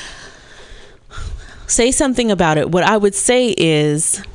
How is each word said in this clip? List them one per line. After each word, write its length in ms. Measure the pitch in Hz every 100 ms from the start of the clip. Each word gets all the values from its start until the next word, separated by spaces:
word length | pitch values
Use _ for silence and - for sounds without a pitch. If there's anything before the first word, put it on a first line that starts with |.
| - - - - - - - - - - - - - - - - -
say 240 | - 240
something 400 | 262 277 247 233
about 260 | 185 170 156
it. 120 | -
What 140 | 175
I 120 | 175 214
would 200 | 202 196
say 380 | - 247 247 -
is, 680 | 165 151 151 147 - - -